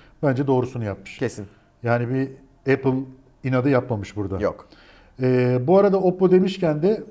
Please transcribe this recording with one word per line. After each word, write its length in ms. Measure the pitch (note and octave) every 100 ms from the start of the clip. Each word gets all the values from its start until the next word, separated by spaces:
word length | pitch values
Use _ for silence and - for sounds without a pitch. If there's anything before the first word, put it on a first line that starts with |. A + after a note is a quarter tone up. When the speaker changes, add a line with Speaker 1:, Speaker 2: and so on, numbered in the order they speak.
| - -
Speaker 1:
Bence 240 | D3 B2+ C#3
doğrusunu 380 | C3 B2 B2
yapmış. 340 | A2 F#2+ - -
Speaker 2:
Kesin. 280 | B2 - G2 _ _ _
Speaker 1:
Yani 260 | A#2+ A#2+ A#2+
bir 200 | C3 C3+ C3+ - _ -
Apple 260 | C3+ C3+ C3 C3 - _ _
inadı 240 | C3 B2+ C3
yapmamış 480 | B2+ B2 A2 G2+ G#2
burada. 220 | G2 F#2
Speaker 2:
Yok. 280 | G2 - - - - - _ -
Speaker 1:
E, 360 | B2+ B2+ B2 B2+ B2+
bu 120 | F#3+
arada 220 | G3+ F#3+
Oppo 300 | F#3 F#3 F#3
demişken 520 | F#3 F#3 - E3+ D3+
de 200 | F3 G#3+ -